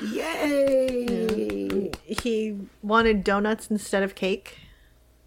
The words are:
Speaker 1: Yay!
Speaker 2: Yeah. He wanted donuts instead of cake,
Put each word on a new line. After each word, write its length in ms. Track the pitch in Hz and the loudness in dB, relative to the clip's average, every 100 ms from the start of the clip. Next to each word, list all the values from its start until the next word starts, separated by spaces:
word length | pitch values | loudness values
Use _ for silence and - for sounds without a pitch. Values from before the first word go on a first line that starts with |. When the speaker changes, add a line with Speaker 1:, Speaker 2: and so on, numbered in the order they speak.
Speaker 1:
Yay! 1700 | 214 226 311 330 302 285 277 262 262 247 240 233 226 214 214 202 196 190 | -6 -4 -4 -2 0 4 4 4 2 0 0 0 0 0 -2 -2 -2 -2
Speaker 2:
Yeah. 120 | 196 - - 214 | -2 -8 -8 -6
He 360 | 247 220 220 202 196 - | -2 -2 -2 -6 -12 -12
wanted 420 | 208 226 226 214 | 0 4 4 4
donuts 460 | 180 202 208 220 - | 2 2 2 -2 -2
instead 320 | 214 - 196 | -4 0 0
of 120 | 196 | 0
cake, 440 | - 190 196 - - - - - _ _ _ | -2 -2 -2 -6 -20 -20 -20 -20 _ _ _